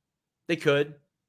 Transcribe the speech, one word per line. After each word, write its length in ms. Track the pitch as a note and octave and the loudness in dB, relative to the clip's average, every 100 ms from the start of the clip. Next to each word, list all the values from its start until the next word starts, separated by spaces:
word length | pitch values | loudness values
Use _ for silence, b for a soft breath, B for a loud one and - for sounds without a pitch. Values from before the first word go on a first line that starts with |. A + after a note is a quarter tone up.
| _ _ _ _ - | _ _ _ _ -6
They 100 | D#3+ | -2
could. 380 | D3+ C#3+ D3 - _ _ | 2 2 0 -8 _ _